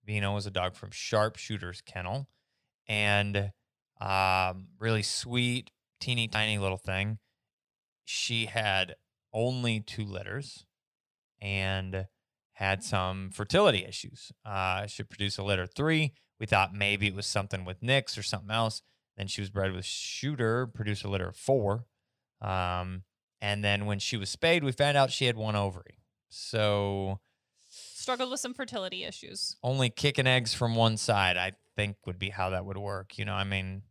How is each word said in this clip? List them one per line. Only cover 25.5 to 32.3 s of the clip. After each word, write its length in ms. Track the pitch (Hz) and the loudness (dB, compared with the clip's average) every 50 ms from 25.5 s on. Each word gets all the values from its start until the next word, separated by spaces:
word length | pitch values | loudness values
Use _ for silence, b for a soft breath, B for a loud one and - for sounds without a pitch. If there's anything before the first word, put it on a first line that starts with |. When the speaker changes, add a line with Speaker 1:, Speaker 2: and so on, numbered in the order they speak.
| 104 | 0
Speaker 1:
ovary. 420 | 104 101 98 92 90 - - - _ _ _ _ _ _ _ | 0 0 0 -2 -6 -16 -18 -20 _ _ _ _ _ _ _
So 920 | - - - - - 113 107 104 104 101 101 98 98 98 98 95 95 95 _ _ _ _ _ _ _ _ _ _ | -16 -14 -10 -4 0 2 4 4 4 4 2 0 0 -2 -2 -2 -4 -6 _ _ _ _ _ _ _ _ _ _
Speaker 2:
Struggled 600 | - - - - - - - - 254 240 254 247 | -20 -18 -18 -16 -14 -8 -4 -4 -2 -2 -2 -4
with 100 | 254 269 | -2 -4
some 140 | - 247 247 | -6 -6 -6
fertility 500 | - 269 226 247 214 190 185 185 180 190 | -8 -8 -6 -6 -6 -6 -6 -8 -8 -10
issues. 520 | 175 180 - - - 185 - - - - _ | -10 -10 -12 -14 -12 -8 -6 -6 -6 -6 _
Speaker 1:
only 280 | - 127 135 135 127 117 | -2 0 2 4 2 2
kicking 360 | - - - 147 - - 131 | 2 2 0 2 4 4 4
eggs 260 | 127 127 127 117 107 | 6 6 4 4 0
from 220 | - - 123 117 113 | 0 0 2 2 4
one 220 | 113 113 113 110 | 6 6 6 4
side, 400 | 107 - - 107 101 95 90 90 | 2 2 2 4 6 6 4 4
I 160 | 90 90 95 95 _ _ _ _ | 2 0 -2 -4 _ _ _ _
think, 200 | - 104 101 98 _ _ | -2 -2 -2 -2 _ _
would 120 | - 90 92 | -10 -6 -6
be 120 | 98 98 | -6 -6